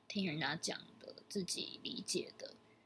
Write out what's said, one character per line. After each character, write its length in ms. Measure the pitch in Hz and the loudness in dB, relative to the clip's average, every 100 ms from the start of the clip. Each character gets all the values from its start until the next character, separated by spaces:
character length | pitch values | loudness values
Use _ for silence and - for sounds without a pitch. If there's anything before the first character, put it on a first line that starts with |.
| - | -2
听 180 | 208 190 | 2 4
人 140 | 151 | 4
家 160 | 135 156 | 4 4
讲 240 | - - - - | 2 0 -4 -14
的， 140 | - - - | -14 -12 -4
自 160 | 208 | 0
己 360 | 175 - - - | 2 0 -2 -4
理 200 | - - - | -4 -2 2
解 260 | - - - | 2 0 -4
的， 160 | - - - - | -12 -14 -20 -20